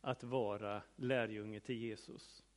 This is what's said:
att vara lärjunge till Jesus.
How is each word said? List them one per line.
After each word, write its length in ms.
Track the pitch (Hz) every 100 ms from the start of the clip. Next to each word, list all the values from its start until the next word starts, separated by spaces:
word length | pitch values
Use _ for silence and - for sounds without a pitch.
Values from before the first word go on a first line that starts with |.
att 240 | 143 127
vara 580 | 123 131 107 101 104 104 - -
lärjunge 640 | 123 131 110 107 107 107
till 160 | - 120
Jesus. 680 | 117 107 - - - - -